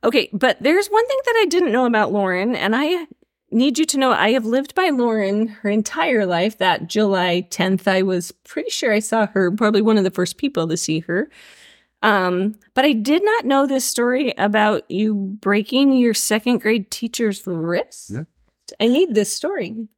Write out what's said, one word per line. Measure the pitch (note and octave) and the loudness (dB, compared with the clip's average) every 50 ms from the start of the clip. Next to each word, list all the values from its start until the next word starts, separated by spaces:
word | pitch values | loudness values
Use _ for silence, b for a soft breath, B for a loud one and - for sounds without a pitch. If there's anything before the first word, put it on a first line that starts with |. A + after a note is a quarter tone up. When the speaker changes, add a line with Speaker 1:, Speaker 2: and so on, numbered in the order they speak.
| - | -2
Speaker 1:
Okay, | A3+ A#3 - G3+ - | 0 0 0 0 0
but | - G3+ - B3 G#3 - | -4 0 0 0 0 0
there's | - C4 D#4+ F#4 G4+ - | 0 2 2 2 0 0
one | G4+ A4 A#4 B4 | 0 0 0 0
thing | C5+ C5 C5+ | -2 -2 -2
that | - A#4 A4+ | 0 2 2
I | A4 | 2
didn't | F4 E4+ F4+ F4+ D#4 | 2 2 0 0 2
know | G#3 B3 B3+ A#3+ | 2 2 2 2
about | A#3+ A3 G#3 C#3+ F#3+ | 2 2 0 0 0
Lauren, | G#3 G3 F#3+ F3+ F3+ F#3+ A#3 B3 | -2 0 0 0 -2 -2 -2 -2
and | - - G3 A3 | -2 -2 0 0
I | B3 C#4+ D4+ F4+ F4+ D#4+ - - _ _ _ _ _ _ _ | 0 0 0 -2 -2 -4 -8 -16 _ _ _ _ _ _ _
need | - A3+ B3 C#4+ B3+ - | 0 2 2 2 2 0
you | D#4+ | -2
to | - - C4+ | -2 0 0
know | C4+ C4 | 2 2
I | A#3 - F3 G#3 A#3 | 2 2 2 2 2
have | C4 A3+ | 2 0
lived | G#3+ A#3 C4 C#4 C#4+ - | 0 0 0 -2 -2 -2
by | - F#4 F#4 | 0 0 2
Lauren | D4 B3+ A#3+ A#3+ A3+ A3 G3+ F#3+ G3+ G#3 A3 A3+ | 2 2 0 0 0 0 0 0 0 0 -2 -2
her | G#3 - - G#3 | -4 -6 -4 -2
entire | G#3 A3 G#3+ - - D#4+ D#4+ F4 B3+ A3+ G3+ F3+ | 0 0 -2 -2 -4 -4 -2 0 2 0 0 0
life. | F3 E3+ F3 G#3+ G#3+ _ | 0 0 0 -2 -2 _
That | F#3 F#3 E3+ - - E3+ | 0 0 0 0 -4 -4
July | - G#3 G#3+ G3+ G3 F#3 F3+ F3+ F3 F3+ F3+ _ | -2 0 0 2 2 2 2 2 0 0 -2 _
tenth, | - - F#3 F#3 F#3+ F#3+ - - | -4 -2 0 0 0 0 0 0
I | F#3+ F#3 F#3+ | 0 2 0
was | G3 F#3 F3 F3 - | 0 -2 -2 -4 -8
pretty | - _ _ - - - D#4+ G#4 | -14 _ _ -10 -10 -8 -8 -6
sure | - - - B3+ G#3+ | -6 -4 0 0 0
I | G#3+ | 0
saw | G#3+ - - A3+ G#3+ G#3 | 0 -2 -2 0 -2 0
her, | - G3+ F#3+ F3+ | 0 0 0 0
probably | F3+ G#3+ A#3+ G#3+ G#3+ - | 0 0 0 2 2 2
one | G#3 A3 A3 G#3+ | 4 4 4 4
of | G3 | 2
the | F#3 | 0
first | F#3 - F3+ F3 - _ | 0 -2 -4 -4 -4 _
people | - C#4+ C#4+ - E3 D#3+ | -6 -4 -2 -2 -2 -2
to | D#3+ D#3 | -2 -4
see | - - D#3 D#3+ | -4 -2 -4 -4
her. | E3 - E3+ F#3 B3+ D4+ B B B B B B B B B B B B B B - | -2 -2 -2 -2 -2 -4 B B B B B B B B B B B B B B 0
Um, | G#3+ G#3 G3 F3+ F3+ F3+ F3+ F#3+ G#3 G#3+ - _ _ _ | 2 2 4 2 2 0 0 -2 -2 -4 -8 _ _ _
but | - C4 | 2 2
I | - F#3+ | 2 2
did | A3+ G#3 B3+ D4 F4 G4+ | 0 0 2 0 2 2
not | G#4 G#4+ A#4 - | 2 0 0 0
know | A#3+ C#4 C#4 C#4 | 2 2 2 2
this | C#4 C4+ C4 A#3+ | 2 0 -2 -2
story | - - - A#3+ A#3+ B3 B3+ D4 B3 - - | -2 -2 -2 0 0 0 0 0 -2 -2 -2
about | - G#3 G#3 G#3+ G#3+ G#3+ G#3+ - - _ | -2 0 2 2 2 2 0 0 -4 _
you | - F#3 G#3+ G#3+ G#3+ | -4 -2 0 0 0
breaking | G3+ G3 F#3+ G3 G#3+ - F#3 G3+ G#3 G#3 - - B3+ C#4 C#4 C4+ | -2 -4 -6 -8 -6 -2 0 0 0 0 0 0 2 4 4 4
your | B3+ B3 A#3 A3 | 4 4 2 2
second | - - - G#3+ A3 G#3+ B3 B3 G#3 | 0 -2 -2 -2 -2 0 0 -2 0
grade | - G#3+ A3 A#3+ F#3+ _ | 2 0 0 0 -2 _
teacher's | - - - A#3 - - A#3+ A3 G3 - - - | -10 -8 -8 -8 -4 -2 -2 -2 -2 -4 -8 -8
wrist. | F3+ E3 D#3+ E3 E3+ - - _ - - - - | -6 -4 -4 -2 -2 -2 -4 _ -10 -20 -16 -12
Speaker 2:
Yeah. | G2+ A#2 D#3 _ _ _ _ _ _ _ _ - - _ | -10 -10 -10 _ _ _ _ _ _ _ _ -20 -8 _
Speaker 1:
I | - A3+ | 0 2
need | B3 C#4+ F#4 F4 A#3 | 2 2 2 2 2
this | G#3+ G#3 G3+ - | 0 0 0 -4
story. | - - D4 G4+ F4+ G#3+ B2+ A3+ A3 A3+ G#3+ _ | -6 -6 -6 -4 -4 -6 -6 -8 -10 -12 -14 _